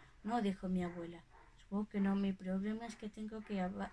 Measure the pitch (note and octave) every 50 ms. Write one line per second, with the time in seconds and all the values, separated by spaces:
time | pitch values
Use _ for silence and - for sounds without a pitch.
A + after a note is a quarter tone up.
0 | - - - - - G#3 A#3 A#3+ G#3 G3+ F#3 - - F#3 F#3 F3+ F3 F3 E3+ F3
1 | E3+ E3 E3+ E3+ - - - - - - - - - - G3 G3+ G#3+ - - G3+
2 | G3 G3 G3 G3+ G3 G3 F#3+ - F#3+ F#3 F#3+ F#3+ G3 G#3+ G#3+ A3+ A#3 A#3 A3+ -
3 | A3 G#3+ - G#3+ G#3+ G#3+ A3 A3 G#3+ - G#3 F#3+ F#3 F#3 G3+ G3+ G3 -